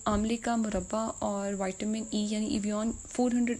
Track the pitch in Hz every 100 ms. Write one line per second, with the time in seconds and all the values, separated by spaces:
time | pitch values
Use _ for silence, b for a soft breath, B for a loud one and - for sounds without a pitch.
0 | - 208 220 233 233 233 220 190 180 220
1 | 226 - 214 202 202 196 190 190 214 220
2 | 220 214 208 214 214 214 202 208 226 -
3 | - - 247 240 240